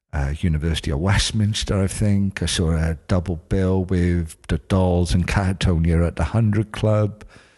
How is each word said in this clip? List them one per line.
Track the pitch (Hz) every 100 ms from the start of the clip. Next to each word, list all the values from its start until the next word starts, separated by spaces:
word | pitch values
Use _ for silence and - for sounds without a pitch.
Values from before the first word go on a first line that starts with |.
| _
uh, | 73 69 76
University | 92 76 82 80 -
of | 71
Westminster, | 90 101 - 110 104 107 - 104
I | 95
think. | - 107 101 98 -
I | 87
saw | - 85
a | 82 80 80 -
double | 95 85 82 -
bill | 98 92 95
with | 90 92 87 87 80 - -
the | 85
Dolls | - 98 92 87 87
and | 90 85
Catatonia | - 95 92 - 82 82 82 85
at | -
the |
Hundred | - 110 113 104 110
Club. | - 110 107 107 104 - - -